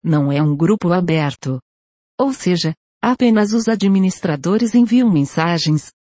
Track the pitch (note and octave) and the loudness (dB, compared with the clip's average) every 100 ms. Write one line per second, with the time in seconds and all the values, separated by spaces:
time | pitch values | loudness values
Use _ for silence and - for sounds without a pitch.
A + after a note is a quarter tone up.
0 | E3 D3+ C#3+ C#3+ D3+ D3 E3 G#3+ F3 F3+ | 0 0 0 0 0 0 0 0 0 0
1 | F3 D#3+ C#3+ - C3+ B2+ _ _ _ _ | 0 -2 -2 -6 -8 -8 _ _ _ _
2 | _ - C4+ C4 - F3 D#3+ - _ _ | _ -4 -4 -2 -2 0 -2 -6 _ _
3 | A3+ B3 A#3+ A3 G#3 A3+ A3 A3 G3 G3 | -4 0 2 2 2 0 -2 0 2 2
4 | F#3 - F3+ D3 D#3+ G#3+ A#3 A#3+ A#3+ A#3+ | 0 -2 -4 -4 -2 -2 2 2 4 4
5 | A#3+ D#3+ C#3+ - E3 E3+ D#3 D3+ - _ | 4 2 0 0 0 0 0 -2 -4 _